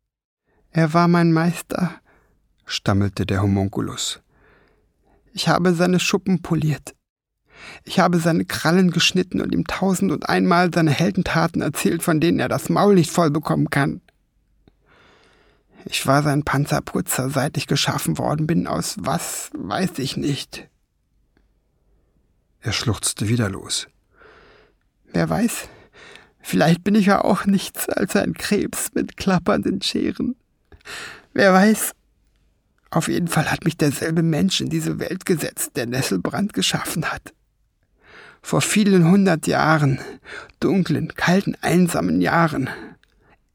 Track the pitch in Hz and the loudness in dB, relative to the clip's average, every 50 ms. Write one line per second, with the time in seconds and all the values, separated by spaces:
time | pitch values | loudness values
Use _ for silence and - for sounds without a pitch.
0 | _ _ _ _ _ _ _ _ _ _ _ _ _ _ - 160 165 156 160 170 | _ _ _ _ _ _ _ _ _ _ _ _ _ _ -2 0 0 2 4 4
1 | 170 170 175 175 170 170 160 160 165 175 170 - - - - - 185 165 - - | 4 6 6 4 4 4 4 4 2 0 -2 -2 -6 -8 -4 -4 -2 -4 -4 -8
2 | _ _ _ _ _ _ _ _ _ _ _ _ _ - - - - - 101 98 | _ _ _ _ _ _ _ _ _ _ _ _ _ -10 -10 -4 -2 0 2 2
3 | 101 101 - - 98 95 101 95 101 101 98 98 98 101 - - 107 101 - - | 2 0 -2 -2 -2 -2 0 0 0 2 2 2 0 0 -2 -4 -6 -6 -6 -6
4 | - - - - _ _ _ _ _ _ _ _ _ _ _ _ _ _ _ _ | -8 -8 -8 -10 _ _ _ _ _ _ _ _ _ _ _ _ _ _ _ _
5 | _ _ _ _ _ _ - 208 - 170 156 170 175 185 175 165 180 180 180 180 | _ _ _ _ _ _ -12 -4 0 0 2 2 2 2 2 2 2 2 2 2
6 | - - - 190 - 196 185 170 - - 165 156 151 151 143 - - - - _ | 2 0 0 -2 0 0 0 0 0 -2 -2 0 0 -2 -2 -4 -6 -14 -20 _
7 | _ _ _ _ _ _ _ _ _ _ _ - - - - - - - - 196 | _ _ _ _ _ _ _ _ _ _ _ -20 -20 -20 -20 -20 -14 -4 0 2
8 | 170 170 170 175 160 175 160 180 185 - - - - 156 170 190 190 175 160 170 | 4 4 4 2 2 2 2 0 0 -2 -4 -2 0 2 4 4 4 4 2 2
9 | - - - 180 185 - - - - - - - 165 - - - 185 196 185 - | 0 2 2 0 0 0 -2 -4 -2 -2 -2 -2 -2 -2 -4 -2 0 0 0 2
10 | 196 190 151 - - - 175 185 190 185 175 170 180 180 165 180 165 156 135 - | 0 0 0 -2 -2 0 0 2 2 4 4 4 2 2 2 2 2 2 2 2
11 | 165 202 185 190 175 - - 160 165 170 - - - 151 147 - - 196 175 165 | 2 0 0 0 -2 0 0 0 0 0 0 -2 -4 -4 -4 -2 0 0 0 0
12 | - - 160 151 156 170 180 - 123 123 110 131 - - 165 156 180 208 202 185 | 0 0 0 2 2 2 2 2 0 0 -2 -2 -2 0 0 2 4 6 6 6
13 | 151 - - - 170 151 147 160 - - 160 147 147 151 - 143 139 156 - 185 | 4 4 2 2 2 2 2 0 0 0 0 0 0 0 0 0 0 0 -2 -6
14 | - _ _ _ _ _ _ _ _ _ _ _ _ _ _ _ _ _ _ _ | -10 _ _ _ _ _ _ _ _ _ _ _ _ _ _ _ _ _ _ _
15 | _ _ _ _ _ _ _ _ _ _ _ _ _ _ _ - - - - - | _ _ _ _ _ _ _ _ _ _ _ _ _ _ _ -20 -12 -8 -8 -4
16 | - 143 135 143 151 151 139 147 147 - - 135 147 - 147 143 - - - 127 | 0 2 2 2 2 2 0 -2 -2 -2 -2 -2 0 0 -2 -4 -4 -4 -4 -6
17 | - - - - 127 131 147 139 123 156 - 147 - - 147 139 - - 131 135 | -4 -4 -4 -4 -4 -4 -2 -2 -4 -4 -4 -6 -4 -2 -2 -2 0 -2 -2 -2
18 | - - 160 - 123 120 143 156 156 156 165 175 - - - - 170 - - - | -2 -4 -4 -2 -2 -2 -2 -2 -2 0 0 0 0 -2 -2 -4 -4 -6 -8 -8
19 | - - - 175 - - - - - - - - - 92 104 - 190 175 - - | -4 -4 -4 -4 -4 -6 -10 -10 -12 -12 -12 -12 -8 -6 -4 -4 -4 -4 -4 -6
20 | - 151 - - - 147 139 - - - - - - - _ _ _ _ _ _ | -6 -6 -6 -4 -4 -4 -4 -4 -8 -12 -16 -18 -18 -20 _ _ _ _ _ _
21 | _ _ _ _ _ _ _ _ _ _ _ _ _ _ _ _ _ _ _ _ | _ _ _ _ _ _ _ _ _ _ _ _ _ _ _ _ _ _ _ _
22 | _ _ _ _ _ _ _ _ _ _ _ _ - 117 98 - - 120 101 - | _ _ _ _ _ _ _ _ _ _ _ _ -6 -6 -4 -2 -2 -2 -4 -2
23 | - - - - 120 101 117 120 117 98 95 - - - - - - - _ _ | -4 -6 -6 -4 -2 -2 0 0 0 -2 -4 -8 -8 -8 -8 -8 -8 -10 _ _
24 | _ _ _ _ - - - - - - - _ _ _ _ _ _ _ _ _ | _ _ _ _ -20 -20 -20 -20 -20 -20 -20 _ _ _ _ _ _ _ _ _
25 | _ _ - 175 165 160 160 165 226 233 - - - - - - - _ _ - | _ _ -4 -2 -2 0 0 0 0 -2 -4 -6 -10 -14 -18 -20 -20 _ _ -20
26 | - - - - - _ _ _ - - - 185 160 151 175 170 - - 202 220 | -20 -20 -20 -20 -20 _ _ _ -10 -4 0 2 4 4 4 2 2 2 2 4
27 | 185 196 196 - - - 196 - - 202 196 180 - - - - - - - - | 4 4 4 4 2 2 0 0 2 2 0 0 0 -4 -8 -8 -8 -6 -4 -2
28 | - 180 - 202 - - - - - - 208 196 - - - - - - - - | -2 -2 0 0 0 -2 -4 -6 -4 -2 -2 -2 -2 -2 -4 -6 -8 -6 -4 -4
29 | - - - - - 196 175 170 175 - 202 - 202 - 190 196 - - - - | -6 -6 -8 -6 -2 0 0 2 2 0 0 0 0 -2 -4 -4 -4 -4 -4 -2
30 | - 214 202 - - - 254 - _ _ _ _ _ _ - - _ - - - | -4 -4 -4 -4 -4 -6 -6 -8 _ _ _ _ _ _ -20 -20 _ -18 -16 -14
31 | - - - - - _ - - 202 196 185 185 196 214 214 - - - - _ | -14 -16 -18 -20 -20 _ 0 2 4 6 6 6 6 6 4 2 0 -6 -8 _
32 | _ _ _ _ _ _ _ _ _ _ _ _ _ _ _ _ _ _ - 170 | _ _ _ _ _ _ _ _ _ _ _ _ _ _ _ _ _ _ -4 -2
33 | - - - 147 175 165 - 165 147 - 147 - - 175 - - 160 147 139 - | -2 0 0 -2 -2 0 0 0 0 0 -2 -2 -2 -2 -2 0 0 0 0 -2
34 | - 165 165 175 165 165 156 147 190 190 - - 139 131 156 165 160 160 156 156 | -4 -2 0 0 2 2 2 2 2 0 0 -2 -2 -2 -4 -4 -4 -4 -4 -4
35 | - - 180 185 - - 185 156 - - - - - - - - 120 120 120 131 | -6 -6 -8 -6 -2 0 0 0 -2 -4 -6 -8 -10 -8 -6 -6 -4 -2 -2 -2
36 | 135 - - 180 - - - - 202 202 - - 185 - - 156 - - - 165 | -2 -2 -2 -2 -2 -2 -2 -2 -2 -2 -2 -2 -2 -2 -2 -4 -4 -6 -4 -4
37 | 147 - - - - - - _ _ _ _ _ _ _ _ _ _ _ _ _ | -4 -4 -6 -8 -10 -16 -20 _ _ _ _ _ _ _ _ _ _ _ _ _
38 | _ - - - - - - _ - - - 151 - - - 202 214 202 196 185 | _ -20 -20 -20 -20 -20 -20 _ -8 -2 0 0 0 2 2 2 4 6 6 6
39 | 165 160 190 202 190 190 165 151 - 175 147 135 143 151 160 156 151 135 135 - | 6 6 6 6 4 4 2 0 0 0 0 2 4 4 4 4 4 2 0 -2
40 | - - - - - - - - - - _ _ - - 160 196 165 - 156 - | -4 -10 -16 -18 -18 -18 -18 -18 -18 -20 _ _ 0 0 2 2 2 0 -2 -2
41 | 165 - - - - - 175 196 - - - - - - - 180 180 170 - 156 | -4 -6 -6 -2 0 2 2 2 2 0 -4 -4 -2 2 4 4 4 4 2 0
42 | 170 180 160 - 175 - 156 170 165 156 143 135 135 - - - - - - - | -2 0 0 0 2 2 2 2 2 2 0 -2 -4 -4 -6 -10 -14 -18 -20 -20
43 | _ _ _ _ _ _ _ _ _ _ _ | _ _ _ _ _ _ _ _ _ _ _